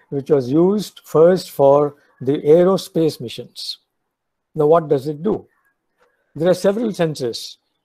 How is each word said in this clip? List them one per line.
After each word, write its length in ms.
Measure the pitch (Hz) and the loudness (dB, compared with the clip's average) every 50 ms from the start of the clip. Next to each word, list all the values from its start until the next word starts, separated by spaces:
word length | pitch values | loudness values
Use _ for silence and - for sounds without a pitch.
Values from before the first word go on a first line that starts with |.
| _ - | _ -10
which 200 | 147 139 135 - | -10 -8 -2 0
was 200 | 156 139 123 120 | 0 0 0 0
used 500 | 139 160 175 190 208 214 175 - - _ _ | 0 2 2 2 0 -2 -6 -8 -14 _ _
first 460 | - - 151 165 175 190 180 180 - | -2 2 4 4 4 4 2 -2 -6
for 460 | - - 139 139 139 147 147 147 143 _ _ _ _ - | -2 2 4 4 4 4 2 -2 -6 _ _ _ _ -8
the 180 | 131 131 143 151 | -4 -4 -4 0
aerospace 840 | - 143 156 175 180 185 196 170 - - - 160 165 151 - - | 2 4 4 4 4 2 0 -2 -4 -6 -4 -2 -2 -2 -4 -6
missions. 580 | 127 113 - - 120 - _ - - - - - _ _ _ _ _ _ _ _ _ _ _ _ _ _ - | -12 -14 -14 -14 -18 -18 _ -16 -14 -14 -16 -16 _ _ _ _ _ _ _ _ _ _ _ _ _ _ -4
Now, 100 | 151 147 | 0 2
what 220 | 147 165 170 160 147 | 4 4 4 2 0
does 180 | 151 135 123 | -2 -2 -2
it 160 | 151 151 143 | -6 -8 -6
do? 240 | 165 214 185 - - _ _ _ _ _ _ _ _ _ _ _ _ _ _ _ _ _ - | -4 -4 -4 -6 -8 _ _ _ _ _ _ _ _ _ _ _ _ _ _ _ _ _ -8
There 160 | 139 160 185 | -2 0 0
are 40 | 175 | 2
several 340 | 175 - 190 202 226 247 220 | 2 0 0 0 -2 -4 -4
sensors. 680 | 185 - 170 160 143 - 135 117 110 - - - - _ _ _ _ _ | -4 -4 -4 -4 -4 -6 -6 -8 -8 -10 -12 -16 -20 _ _ _ _ _